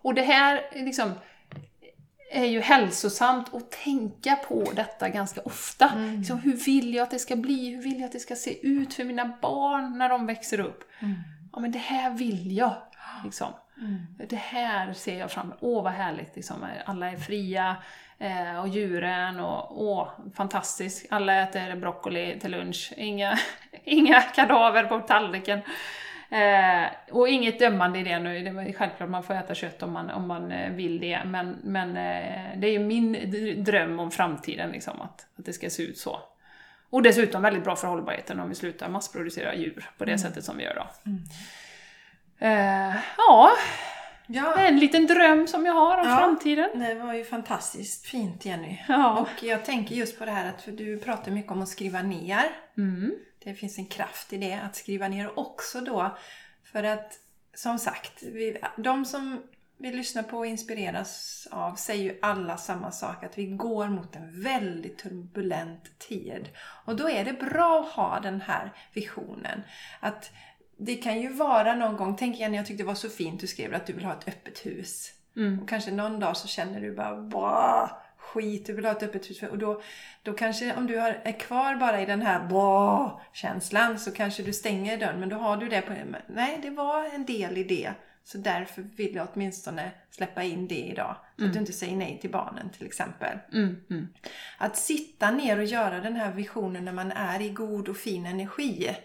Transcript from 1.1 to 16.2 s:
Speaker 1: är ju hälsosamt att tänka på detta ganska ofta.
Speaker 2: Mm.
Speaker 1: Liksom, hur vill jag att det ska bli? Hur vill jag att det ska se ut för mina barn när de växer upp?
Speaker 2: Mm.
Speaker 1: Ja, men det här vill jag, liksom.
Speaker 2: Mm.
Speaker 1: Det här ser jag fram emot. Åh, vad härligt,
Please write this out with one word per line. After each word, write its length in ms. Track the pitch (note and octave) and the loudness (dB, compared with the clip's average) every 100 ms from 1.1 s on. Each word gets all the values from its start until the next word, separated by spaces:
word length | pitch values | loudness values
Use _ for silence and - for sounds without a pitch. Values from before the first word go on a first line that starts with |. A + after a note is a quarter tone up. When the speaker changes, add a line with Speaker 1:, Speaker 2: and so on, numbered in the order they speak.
| F#3 - - _ - - _ - _ - _ - | -4 -14 -20 _ -18 -18 _ -20 _ -20 _ -6
Speaker 1:
är 140 | C4+ A#3+ | 0 2
ju 160 | A3+ | 2
hälsosamt 920 | A#3 C4+ G3 - G3+ - A#3+ B3+ B3 | 8 8 8 2 -2 4 4 4 0
att 180 | A#3+ - | -10 -12
tänka 640 | - D4 C4+ A3 - C4 C#4 | -8 -2 -2 -2 -4 2 2
på 360 | - A#3 G3 G3 | 2 -2 0 -2
detta 340 | A3 - F#3+ | -4 -4 -2
ganska 320 | G3+ G3 - | -2 -4 -6
ofta. 480 | G3+ - - - C#4 | -10 -8 -10 6 6
Speaker 2:
Mm. 280 | A3 A3 A3 | 6 -2 -2
Speaker 1:
Liksom, 220 | G3 B3 | -2 0
hur 140 | C4+ A#3+ | 2 2
vill 380 | - C4+ A#3+ | 4 4 4
jag 100 | A#3+ | 0
att 80 | B3 | 0
det 80 | B3+ | -2
ska 160 | - B3 | -2 -2
bli? 340 | C4 C4+ B3 B3 | 0 0 -2 -6
Hur 60 | |
vill 180 | C4 C4 | -4 -4
jag 60 | B3+ | -6
att 60 | |
det 80 | B3 | -10
ska 160 | - A#3+ | -10 -8
se 320 | B3 - C4+ | -6 -2 2
ut 260 | C#4 C4 | 2 0
för 100 | - | -4
mina 340 | B3 A#3+ A#3+ A#3 | -4 -2 -4 -2
barn 560 | B3+ C#4 C#4+ C#4+ B3+ B3 | -2 2 2 2 -2 0
när 120 | B3+ | 2
de 160 | B3 A3+ | 2 0
växer 340 | A3+ - G#3 | -4 -4 -2
upp? 240 | F#3 - - - | -2 -6 -20 -8
Speaker 2:
Mm. 160 | G#3 F#3 D#3+ - F3+ | -4 -4 -8 -16 -14
Speaker 1:
Ja, 60 | - | -6
men 120 | A#3+ | -4
det 80 | A#3+ | -4
här 320 | A#3 C4 B3+ | -2 -2 -2
vill 460 | A#3 A#3+ F#3+ F#3 F#3+ | -2 -2 -2 -2 2
jag, 160 | A#3+ F#3+ - - - A3+ | 2 0 -12 -18 -16 -14
liksom. 240 | G#3 - - - _ - | -12 -8 -8 -8 _ -10
Speaker 2:
Mm. 280 | A3 F#3+ E3+ F3+ G#3 | -6 -6 -8 -14 -8
Speaker 1:
Det 60 | A3 | -8
här 580 | - B3 A#3+ G3+ F#3+ | -6 -4 -2 -2 -2
ser 260 | F#3 - F#3 | -6 -8 -6
jag 120 | F3+ | -6
fram 140 | - F3+ | -8 -8
emot. 120 | - | -4
Åh, 220 | A#3+ A#3 | 0 0
vad 100 | F#3+ | 0
härligt, 420 | F#3 F#3 D#3+ | -2 -4 -4